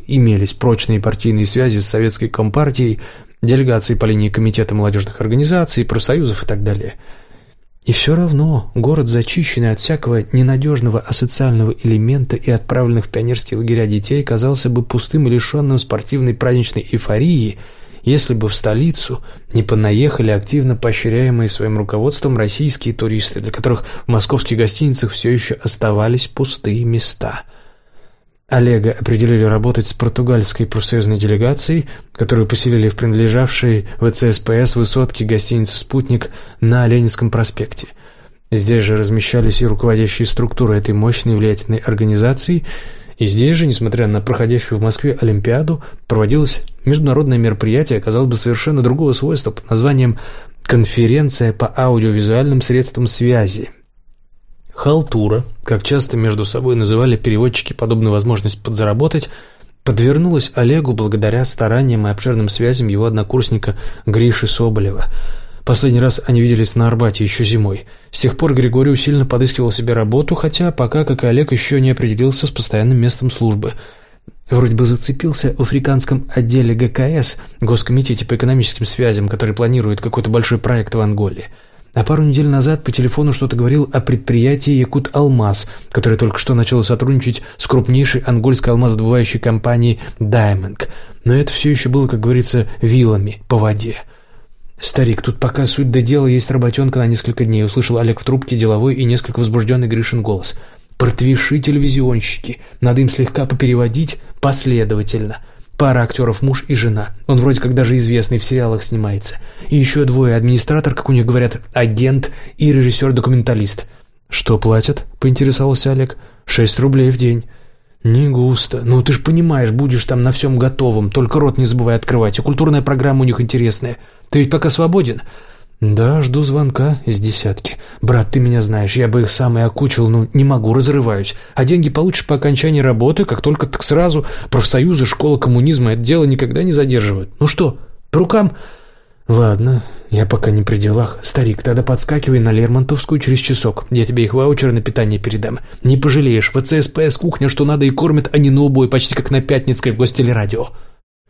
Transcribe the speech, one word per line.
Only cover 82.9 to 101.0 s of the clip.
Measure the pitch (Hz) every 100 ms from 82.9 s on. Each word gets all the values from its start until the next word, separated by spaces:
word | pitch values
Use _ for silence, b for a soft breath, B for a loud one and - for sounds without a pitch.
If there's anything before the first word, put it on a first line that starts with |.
телефону | 117 123 - 147
что-то | 127 135
говорил | 117 120 147 135
о | 131
предприятии | - 123 - 120 127 143 147
«Якут | 135 127 143 135
Алмаз», | 143 143 123 107 101 - B B
которое | - 110 110
только | 113 -
что | -
начало | 120 113 123
сотрудничать | 104 117 131 135 127 113 B B
с | -
крупнейшей | 127 123 131 135 127
ангольской | 127 120 127 127 127
алмазодобывающей | 117 120 110 110 123 113 120
компанией | 120 110 120 120 120 110 B B
«Даймонд». | 107 117 104 95 95 - - B B B
Но | 117
это | 131 147
все | - 147
еще | 135 127
было, | 135 131
как | 117
говорится, | 113 127 117 123 104 B
вилами | 113 127 117 101 101 - -
по | 117
воде. | 107 104 113 110 - b b b b - - -
«Старик, | - - 120 104
тут | - -
пока | 127 147 131
суть | - 131
до | 127
дела, | 117 143 135
есть | 123 -
работенка | 135 120 127 135 127
на | 117
несколько | 113 - 113
дней», | 113 107
услышал | 107 131 123 117
Олег | 117 107
в |
трубке | - 131 - 120
деловой | 110 107 131
и | 135
несколько | 120 123 - 117
возбужденный | 113 120 107 127 117
Гришин | 113 110 117
голос. | 107 101 - B B B B
«Портвиши | -